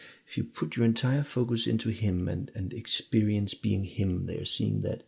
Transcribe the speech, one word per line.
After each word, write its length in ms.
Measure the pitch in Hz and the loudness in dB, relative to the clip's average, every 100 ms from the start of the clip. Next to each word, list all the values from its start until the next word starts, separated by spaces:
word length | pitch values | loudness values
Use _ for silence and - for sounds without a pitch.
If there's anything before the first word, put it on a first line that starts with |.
| - - - | -20 -20 -8
if 120 | - | -6
you 80 | 107 | -6
put 320 | - 156 - | -4 -4 2
your 80 | 117 | 4
entire 360 | 117 127 139 | 4 2 2
focus 460 | 143 123 123 113 117 | 0 0 0 0 2
into 220 | 113 113 | 0 0
him 400 | 98 107 92 92 | 0 0 0 0
and, 200 | - 143 - | -2 -6 -6
and 180 | 95 | -6
experience 800 | 117 - - - 113 107 104 101 | -6 0 0 4 2 4 2 0
being 300 | - 110 98 | -2 0 0
him 420 | 95 - 95 90 90 | -2 0 0 0 -2
there, 200 | 85 - | -4 -2
seeing 360 | - 107 104 | 0 0 0
that 200 | 95 - | -2 -4